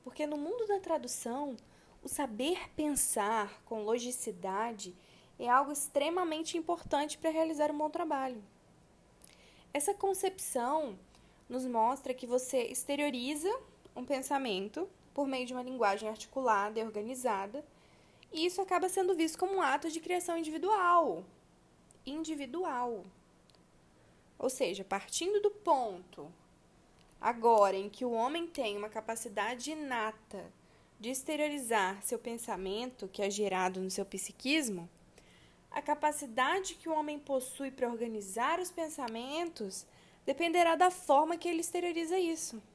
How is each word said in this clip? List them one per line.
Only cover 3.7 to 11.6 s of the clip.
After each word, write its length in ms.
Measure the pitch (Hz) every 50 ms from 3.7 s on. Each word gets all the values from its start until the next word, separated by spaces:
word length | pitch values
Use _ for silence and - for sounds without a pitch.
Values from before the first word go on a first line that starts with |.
| 233 220 208
logicidade 1080 | 208 233 247 233 247 247 - - 226 190 175 180 190 190 202 226 240 233 196 - 180 180 - - - - - - - - -
é 100 | 240 240
algo 240 | 240 269 285 277
extremamente 880 | 294 277 - - - 285 285 311 339 370 359 330 311 311 320 - - 339
importante 580 | 330 - 349 330 - - 311 277 294 302 -
para 140 | - - 320
realizar 400 | 311 320 330 320 320 294 294 302
um 80 | 302 294
bom 100 | 302 302
trabalho. 560 | 294 339 349 320 302 269 262 262 247 214 202 - _ _ _ - - - - _ - _ _ - - - - - - - - - - - - -
Essa 220 | - 294 285 - 403
concepção 1040 | - - 392 381 381 - - 381 - - - - 262 254 262 294 320 302 247 190 185 - - - - - - - - - -
nos 160 | 240 254